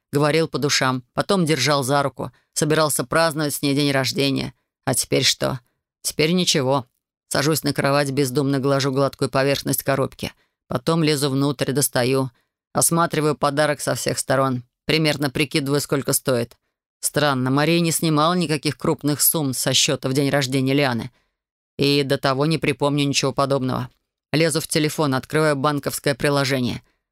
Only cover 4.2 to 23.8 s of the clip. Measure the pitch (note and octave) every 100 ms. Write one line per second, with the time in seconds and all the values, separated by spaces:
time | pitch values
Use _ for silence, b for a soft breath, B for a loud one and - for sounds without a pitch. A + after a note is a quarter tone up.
4.2 | C#3 C3 C3 - _ _ - C3 - C#3+
5.2 | C3 - C3+ C3 - _ _ _ - -
6.2 | D3+ F3+ E3+ D#3+ C3 C#3 - _ _ _
7.2 | - - C#3+ D3+ C#3+ C#3 C#3+ C#3+ C#3+ C3
8.2 | C3+ B2+ C#3 C#3 C3+ C#3 C#3 C3 C3+ -
9.2 | C3+ C3+ C3+ C#3 C#3 C3+ - C3+ B2+ -
10.2 | - - _ _ - B2+ - E3 D3+ D3+
11.2 | C#3+ C3+ C#3 D3 C#3 C3+ C#3 C3+ B2 C3+
12.2 | C3+ - _ _ _ - C3+ E3+ E3 D#3
13.2 | D3+ C#3+ D3 C#3 D3+ D3 - C3 - C3+
14.2 | - C3+ C3+ B2+ - _ - D#3 D#3 C#3
15.2 | C#3+ - D3+ D#3+ C3+ C#3+ - D3 C3 C#3
16.2 | - B2 A#2+ - _ _ _ _ - -
17.2 | D3 C3 C3 C3+ D3+ E3+ E3+ D3+ E3 D3+
18.2 | D#3 F3+ D#3+ D3+ D3+ - E3+ D3+ C#3+ C#3+
19.2 | - E3 C#3+ B2+ - C3 - C3+ C3+ C3
20.2 | C#3 C#3+ C3 C3+ C3 C#3 C#3 A#2 B2 -
21.2 | _ _ _ _ _ - C#3+ C#3+ C#3 C#3
22.2 | C#3+ C3 D3+ D#3 D3+ C#3 C#3+ D3 C#3+ C3+
23.2 | C#3 B2 C3+ C#3 B2+ B2